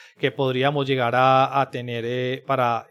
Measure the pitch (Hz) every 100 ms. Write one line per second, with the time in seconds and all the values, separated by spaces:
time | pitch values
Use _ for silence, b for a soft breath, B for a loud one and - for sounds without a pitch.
0 | b b 139 - 135 127 139 147 135 131
1 | 120 123 131 131 131 135 131 127 123 117
2 | 117 123 127 131 131 131 120 113 -